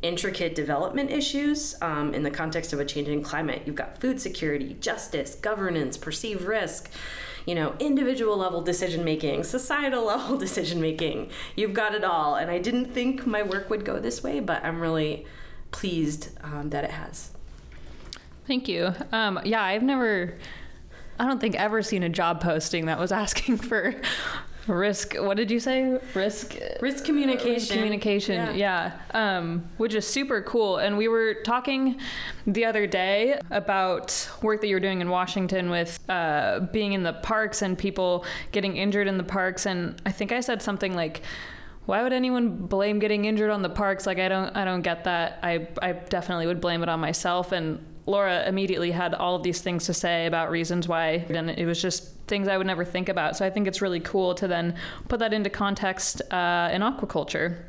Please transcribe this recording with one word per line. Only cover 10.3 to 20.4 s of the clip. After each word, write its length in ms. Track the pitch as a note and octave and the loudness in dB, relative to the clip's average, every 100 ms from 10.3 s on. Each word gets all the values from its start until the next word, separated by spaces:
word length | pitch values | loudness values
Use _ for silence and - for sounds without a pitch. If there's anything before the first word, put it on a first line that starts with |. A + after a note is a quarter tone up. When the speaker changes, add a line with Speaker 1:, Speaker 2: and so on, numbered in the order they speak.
| C4+ | -2
Speaker 1:
decision 440 | F#3+ G#3 D#3+ F3 | 0 -2 0 0
making. 500 | D#3+ D#3 D#3+ - B2 - - - | 0 0 -2 -2 -8 -10 -10 -2
You've 180 | G#3+ | 0
got 200 | G3+ G#3+ | 2 0
it 100 | G#3 | 0
all. 320 | F#3+ E3+ D3+ C#3+ | 2 2 2 2
And 140 | E3 | 0
I 80 | F3 | 0
didn't 280 | F#3+ A#3+ B3+ | 0 0 0
think 400 | - B3 C4+ - | 0 0 0 0
my 160 | G#3 | 0
work 280 | G#3 F#3+ G3 | 0 -2 0
would 140 | G#3+ | -2
go 140 | G3 - | -2 -2
this 240 | A3+ A#3 | -2 -4
way, 180 | - C#4+ | -2 -2
but 240 | G3 E3 | 0 -2
I'm 160 | D#3 E3 | -2 -2
really 460 | E3 D#3+ D#3 D3+ - - - - - | 0 0 0 -2 -8 -14 -14 -14 -12
pleased, 600 | - E3+ E3+ D3+ D3+ - - | -6 -2 0 0 -2 -8 -12
um, 280 | D3+ D3 D3 | -10 -6 -4
that 140 | C#3+ | -4
it 60 | - | -4
has. 400 | D#3 D#3+ - - - - - - - - - - - - - - | -6 -8 -10 -12 -12 -14 -14 -16 -16 -14 -14 -12 -14 -14 -18 -2
Speaker 2:
Thank 220 | B3+ B3+ | -2 0
you. 240 | F3 F3 F3+ D4+ | 0 0 -2 -2
Um, 280 | A3 A3 F#3 | 0 0 0
yeah, 180 | G3 A3+ | 0 2
I've 200 | F#3+ G3+ | 2 2
never, 540 | B3+ C#4 A#3+ G3+ F3 E3+ | 2 2 2 2 0 -6